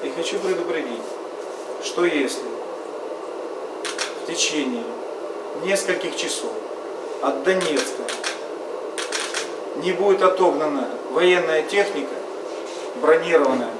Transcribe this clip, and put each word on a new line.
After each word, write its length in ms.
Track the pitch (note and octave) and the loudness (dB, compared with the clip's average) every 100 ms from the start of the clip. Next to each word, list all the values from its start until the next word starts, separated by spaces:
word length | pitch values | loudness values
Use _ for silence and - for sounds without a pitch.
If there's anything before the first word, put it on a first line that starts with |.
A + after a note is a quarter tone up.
И 60 | C#3 D#3+ | -6 -2
хочу 240 | E3 G3 | -2 0
предупредить, 640 | F3+ E3+ E3 D#3+ C#3 A#2 - - - - - - - - | 0 0 0 0 -2 -4 -6 -8 -8 -8 -8 -8 -8 -6
что 220 | - - F3 | -4 2 2
если 420 | D3+ B2+ - - A#2 - - - - - - - - - - - - - - - - | 4 2 0 -4 -6 -6 -8 -8 -8 -8 -8 -8 -8 -8 -8 -8 -6 -6 -4 -4 -6
в 40 | - | -6
течение 560 | E3 - D3+ C3 A#2+ A2+ - - - - - - - F3 | -2 0 0 0 -2 -4 -6 -8 -8 -8 -8 -8 -6 0
нескольких 500 | G3 - F#3 F3 - | 0 2 0 -2 -2
часов 360 | - - - - - - - - - - | -2 -2 -2 -4 -6 -8 -8 -8 -8 -2
от 220 | - F#3 | 0 2
Донецка 600 | F3+ F#3+ E3+ C#3+ C3 - - - - - - - - - - - - - - - - - - - | 2 2 2 0 0 -2 -4 -4 -4 -6 -8 -8 -8 -8 -6 -6 -4 -2 -2 -4 -6 -6 -6 -4
не 160 | E3 | -2
будет 280 | F3 G3+ F#3 | 2 6 8
отогнана 680 | F#3 F#3 F3+ D3 D3+ C#3+ A#2+ A#2+ - | 6 8 6 6 2 0 -2 -4 -2
военная 520 | C3+ F3+ F3+ E3 D#3 | 4 6 6 6 2
техника, 500 | D3+ G3+ G3 D3 - - - - - - - - - - | 4 2 2 2 -2 -4 -6 -8 -8 -8 -8 -8 -8 0
бронированная, 680 | C#3+ E3 E3+ E3 C#3 B2+ A#2 - | 6 6 6 6 6 4 0 -4